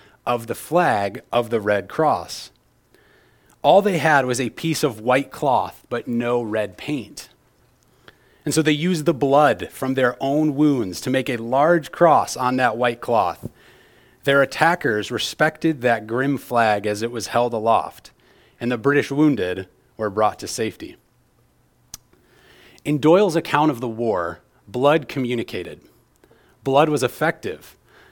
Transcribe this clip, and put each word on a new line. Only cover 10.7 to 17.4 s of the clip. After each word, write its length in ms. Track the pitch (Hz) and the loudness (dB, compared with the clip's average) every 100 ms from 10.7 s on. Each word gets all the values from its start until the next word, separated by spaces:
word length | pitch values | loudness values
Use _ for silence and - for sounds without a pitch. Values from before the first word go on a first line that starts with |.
| 131 98 87 | 2 -4 -6
to 80 | 127 | -4
make 200 | 131 127 | -2 -2
a 60 | 117 | -6
large 560 | 113 131 156 175 147 | -2 2 4 2 0
cross 440 | - 170 131 - 127 | 4 6 6 2 -4
on 200 | 127 131 | -2 2
that 200 | 123 117 | 0 0
white 240 | 123 120 | -2 -2
cloth. 480 | - 113 90 - - _ - _ _ _ _ _ | 0 0 0 -4 -14 _ -20 _ _ _ _ _
Their 180 | 139 139 | 0 2
attackers 680 | 135 - 160 175 135 107 101 | 2 2 2 2 -2 -2 -4
respected 720 | 120 - - 156 - 165 143 | -6 -6 -2 -2 0 -4 0
that 260 | 120 110 107 | 0 0 -2
grim 320 | 120 139 135 | -2 -2 -4
flag 480 | - 120 113 104 104 | -2 0 2 2 -2
as 160 | 104 | -4
it 80 | 117 | -6
was 160 | 120 - | -8 -4
held 240 | 120 | 0